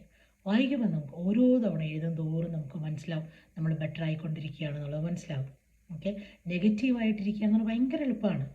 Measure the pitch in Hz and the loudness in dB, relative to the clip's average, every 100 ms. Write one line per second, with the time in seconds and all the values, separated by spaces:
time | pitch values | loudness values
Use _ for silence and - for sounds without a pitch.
0 | - _ _ _ 190 220 269 269 214 156 | -16 _ _ _ 2 4 4 2 0 0
1 | 139 165 180 226 254 254 214 156 156 156 | -4 -4 0 4 6 6 4 0 -2 -2
2 | 165 160 156 160 170 165 143 175 156 151 | -2 -2 -2 -2 -2 -4 -6 -6 -6 -6
3 | - 160 160 - _ - 160 151 156 - | -4 -6 -6 -12 _ -4 -2 0 -2 -2
4 | 160 156 165 - 151 - 151 147 143 151 | -2 -2 -4 -6 -6 -6 -6 -4 -4 -4
5 | 165 175 - 139 131 - _ _ - 160 | -2 -4 -4 -6 -6 -10 _ _ -14 -6
6 | 196 202 - - 170 180 208 214 262 240 | -6 -6 -8 -12 -4 2 4 4 2 2
7 | 220 208 196 208 214 220 214 226 262 320 | 2 0 -2 0 4 4 4 2 2 2
8 | 277 220 202 151 135 | 0 0 0 0 -4